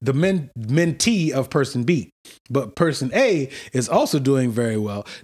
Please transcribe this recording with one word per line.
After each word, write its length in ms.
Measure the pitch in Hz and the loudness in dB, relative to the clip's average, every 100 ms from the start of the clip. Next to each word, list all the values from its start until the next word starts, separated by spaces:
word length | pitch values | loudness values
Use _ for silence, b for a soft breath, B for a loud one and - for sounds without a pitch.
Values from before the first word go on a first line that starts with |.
the 120 | 117 | -2
men-, 360 | 135 185 190 135 - | 2 2 0 -4 -8
mentee 720 | 110 143 170 - - 220 160 | -2 2 2 0 0 2 0
of 180 | 135 127 | 0 0
person 340 | 151 135 127 | 0 0 0
B, 260 | 120 170 92 _ - B - | 0 0 -2 _ -20 B -4
but 260 | 127 - - | -2 -2 0
person 360 | 165 147 131 | 0 0 -2
A 360 | - 269 175 131 B B | 0 2 2 -2 B B
is 140 | 127 117 | -4 0
also 280 | 190 294 151 | 0 2 2
doing 320 | 131 135 127 | 2 2 2
very 280 | 113 117 110 | 0 -2 -2
well. 280 | 104 101 - B | -4 -6 -10 B